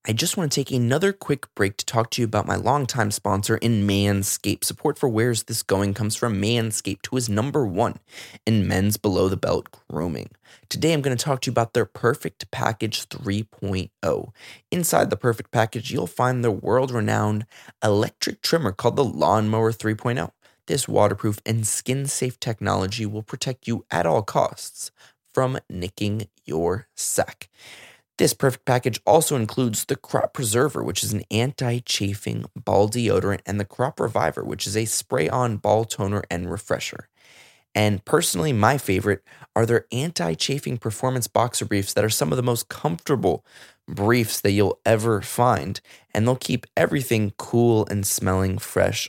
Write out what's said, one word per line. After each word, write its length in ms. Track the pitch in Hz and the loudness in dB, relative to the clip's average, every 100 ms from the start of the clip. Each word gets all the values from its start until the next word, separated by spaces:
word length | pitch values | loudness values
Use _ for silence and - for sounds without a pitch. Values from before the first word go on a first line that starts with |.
| - | -4
I 60 | |
just 240 | 113 170 202 | 0 0 0
wanna 120 | 151 | -2
take 220 | 147 131 | -2 0
another 420 | 127 120 147 196 | 0 2 2 2
quick 420 | 196 - 143 - | -2 -4 -4 -4
break 220 | - 101 - | 0 0 0
to 80 | |
talk 260 | - 113 113 | -2 0 0
to 100 | - | 0
you 20 | |
about 220 | 113 107 - | 0 0 0
my 100 | 95 | 0
longtime 540 | 107 143 120 120 104 | 2 2 0 0 -2
sponsor 480 | - 101 98 104 110 | 0 0 0 0 0
in 280 | 117 107 101 | 2 2 4
Manscaped. 760 | 98 101 98 98 - 101 - | 4 4 2 0 -4 -4 -2
Support 340 | - - 151 - | -4 -2 -4 0
for 100 | 135 | 0
Where's 360 | 110 123 113 | 2 2 0
This 180 | - 113 | -4 -6
Going 300 | - 98 101 | 0 0 2
comes 240 | 95 104 - | 0 -2 -2
from 240 | 120 98 | -2 0
Manscaped, 680 | 104 120 113 - 98 98 - | 0 0 0 -4 -6 -8 -4
who 80 | 127 | -4
is 120 | 117 | 0
number 380 | 104 139 147 107 | -2 0 0 0
one 340 | 90 113 - _ - - - 110 | 0 -2 -2 _ -20 -20 -8 0
in 200 | 110 92 | 2 2
men's 300 | 95 101 104 | 2 0 0
below-the-belt 720 | 104 92 95 95 90 82 - - _ | 0 2 2 0 0 -2 -4 -20 _
grooming. 420 | 76 87 62 - - _ - - | -4 -4 -4 -10 -18 _ -20 -10
Today, 240 | - 156 | 0 2
I'm 100 | 151 | 2
gonna 120 | 135 | 0
talk 280 | 120 151 131 | -2 -2 -2
to 80 | 131 | 0
you 20 | |
about 220 | 117 113 | 0 2
their 100 | 120 | 0
Perfect 680 | 104 - 117 151 - _ - | 0 0 0 0 -6 _ -12
Package 540 | - 110 110 110 - | -2 -2 0 -4 -6
three 400 | - - 98 104 | -10 -8 -2 -2
point 480 | 107 - 101 95 90 _ | -4 -8 -4 -4 -4 _
oh. 300 | 82 - 85 - - - - | -2 -2 -4 -16 -20 -20 -6
Inside 380 | 180 165 165 - | -2 2 2 2
the 60 | - | 0
Perfect 360 | 123 110 - | -2 -2 -2
Package, 400 | 113 110 117 - | 0 0 -4 -6
you'll 160 | 117 87 | -4 -4
find 340 | - 123 127 | 0 0 2
the 80 | 117 | 0
world-renowned 960 | 95 - 123 135 120 104 107 104 107 - - - - | -2 0 0 2 -2 0 2 0 -2 -6 -16 -20 -2
electric 580 | 107 101 - - - - | 2 2 2 -2 -8 -4
trimmer 300 | - 165 110 | 0 0 0
called 240 | - 120 - | 0 0 2
the 80 | |
Lawnmower 680 | 120 76 78 107 107 110 113 | 0 2 2 4 2 2 2
three 240 | 110 110 | 0 -4
point 240 | 107 120 127 | -2 -2 -4
oh. 140 | - _ _ _ - | -6 _ _ _ -4
This 200 | 143 - | -4 2
waterproof 520 | 101 101 92 107 101 - | 4 4 4 -2 -4 -2
and 200 | 113 110 | -2 0
skin-safe 720 | - - 135 139 - 127 - | -4 -2 -2 -2 -2 -4 -4
technology 680 | 123 107 101 98 95 113 104 | -6 -2 -2 0 -2 -4 -6
will 160 | 110 | -6
protect 440 | - 139 135 123 - | -8 -6 -6 -6 -4
you 200 | 113 - | -4 -2
at 140 | 165 | -2
all 180 | 165 131 | 2 2
costs 680 | - 143 139 - - - - _ - _ _ | 0 0 0 -2 -16 -12 -14 _ -20 _ _
from 260 | - 131 131 _ | -2 -2 -4 _
nicking 580 | 90 92 - 104 110 - _ | -8 -8 -4 -4 -4 -8 _
your 440 | - 80 85 101 - | -6 -2 0 -2 -6
sack. 540 | - - - - - - _ - - - - _ - | -10 -4 -2 -4 -8 -20 _ -20 -20 -20 -20 _ 0
This 160 | - | 0
Perfect 320 | - 135 - - | 4 0 0 0
Package 340 | 123 127 113 - | 0 0 -2 4
also 280 | 160 - | 4 4
includes 520 | 135 107 - 120 107 - | 0 0 0 0 -2 -4
the 100 | - | -6
Crop 380 | - 123 - | -2 -2 -2
Preserver, 500 | - 113 120 147 - | -2 0 2 2 0
which 180 | 57 101 | -4 -4
is 120 | 104 | -2
an 80 | 101 - | -4 -2
anti-chafing 1160 | 104 131 - 123 120 - - 98 101 117 113 - | -2 -2 -2 -2 -2 -2 -2 -2 -4 -4 -6 -8
ball 320 | - 104 98 107 | -8 2 4 4
deodorant, 540 | 120 107 95 95 98 - | 2 2 2 2 -4 -4
and 120 | 104 | -4
the 60 | |
Crop 340 | 98 - 127 - | -6 -4 -4 -2
Reviver, 460 | - - 78 - | -2 0 0 -2
which 220 | 50 - - | -8 -6 -4
is 100 | 107 | -2
a 80 | |
spray-on 720 | 110 - - 131 160 127 120 104 | -2 -4 -2 -2 0 0 0 0
ball 300 | 104 110 110 | 2 2 0
toner 360 | - 98 104 - | -4 -2 -2 -4
and 200 | 87 87 | -6 -4
refresher. 580 | 87 - 69 - - - _ _ - - _ _ | -8 -4 -4 -4 -12 -18 _ _ -20 -20 _ _
And 300 | 107 104 98 | 2 2 2
personally, 480 | - 180 175 175 156 | 2 2 2 0 0
my 240 | 110 110 143 | 4 4 4
favorite 460 | - 92 104 - _ - - 107 | 0 0 2 -2 _ -20 -4 0
are 80 | |
their 220 | 117 117 - | 2 2 0
anti-chafing 880 | 120 165 - 170 160 - 139 143 120 | -4 -4 -2 -2 -2 -2 -2 -4 -4
performance 500 | 113 - 131 131 - | -6 -2 -2 -2 0
boxer 360 | 107 120 - | 2 2 -2
briefs 300 | 104 101 98 | -2 -2 0
that 100 | 107 | 0
are 60 | 110 | 0
some 200 | - 147 | 0 0
of 60 | 131 | 0
the 60 | |
most 260 | 123 117 - | 0 -2 -4
comfortable 760 | - 151 170 - 120 87 73 _ - - _ - | -4 -4 -4 0 2 2 0 _ -20 -20 _ -10
briefs 540 | 85 104 123 110 - | 0 2 4 2 0
that 80 | 101 | 2
you'll 300 | 101 95 - | 4 2 2
ever 380 | 107 110 113 101 | 4 4 4 0
find, 580 | - - 123 95 80 - _ - _ | -2 2 2 2 -2 -10 _ -20 _
and 140 | 107 117 | 0 2
they'll 100 | 131 | 0
keep 300 | - 123 - - | -2 -4 -2 0
everything 560 | 170 147 120 113 101 - | 2 0 0 0 0 -4
cool 480 | - 120 117 110 - | 0 4 6 4 2
and 200 | 101 92 | -2 -2
smelling 520 | - 95 95 95 95 | 0 0 2 2 -2
fresh 500 | - 92 92 107 | -2 2 2 0